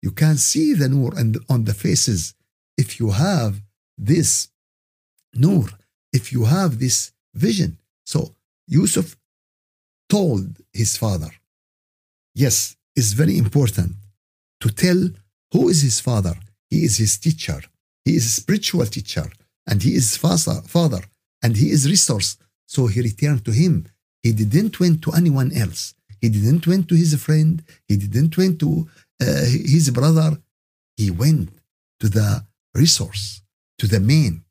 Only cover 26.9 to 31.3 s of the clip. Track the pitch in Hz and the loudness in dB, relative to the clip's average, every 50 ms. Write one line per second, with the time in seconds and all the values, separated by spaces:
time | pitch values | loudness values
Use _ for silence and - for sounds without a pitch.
26.9 | 175 160 175 160 151 143 - - 156 156 156 156 170 160 - _ - _ _ _ | 2 4 4 4 0 -2 0 0 2 2 4 2 0 -2 -6 _ -20 _ _ _
27.9 | 104 101 101 101 101 120 147 165 160 - 185 190 175 160 156 - 147 165 160 - | -2 -2 -2 -2 0 0 0 2 2 2 0 0 0 0 -2 -2 0 -2 -4 -6
28.9 | _ _ _ _ _ _ 131 - 71 71 - 120 127 156 - - 135 165 160 131 | _ _ _ _ _ _ -2 0 0 0 2 2 0 0 2 2 2 4 4 2
29.9 | 123 120 127 156 160 160 156 156 151 - _ _ _ _ _ _ _ _ _ _ | 0 2 2 4 4 4 2 2 -2 -4 _ _ _ _ _ _ _ _ _ _
30.9 | _ - 107 98 90 85 117 151 | _ -4 -2 -2 -2 0 2 2